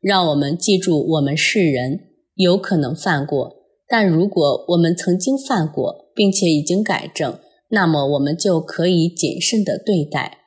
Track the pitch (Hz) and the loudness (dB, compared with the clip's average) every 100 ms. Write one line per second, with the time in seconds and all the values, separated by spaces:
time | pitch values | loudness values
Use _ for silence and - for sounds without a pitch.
0 | 190 196 170 143 143 175 - 190 185 156 | 0 0 2 0 -2 -2 0 0 2 0
1 | - 160 139 156 - 220 175 131 127 151 | 0 0 0 -2 -2 0 0 0 -2 -6
2 | - _ _ - 180 190 190 175 135 160 | -10 _ _ -2 2 2 0 -2 0 -2
3 | - 151 147 147 - - _ _ _ 233 | -2 -2 -2 -4 -4 -10 _ _ _ 0
4 | 202 160 202 196 143 131 - 175 170 175 | 2 2 2 2 0 0 0 2 2 2
5 | - 180 220 269 - 233 156 147 101 - | 0 0 0 -2 0 0 -2 -2 -4 -6
6 | _ - 202 185 175 156 151 185 214 180 | _ 0 2 2 2 2 0 -2 0 -4
7 | - - 147 - _ _ _ 214 175 156 | -6 -6 -6 -6 _ _ _ 0 2 2
8 | 139 143 143 165 202 170 160 - 175 180 | 0 0 0 0 0 0 -2 -2 2 2
9 | 165 - 156 - - 226 185 117 - 190 | 2 0 -4 -2 -2 0 0 -2 0 0
10 | 147 147 - - | 0 -4 -8 -12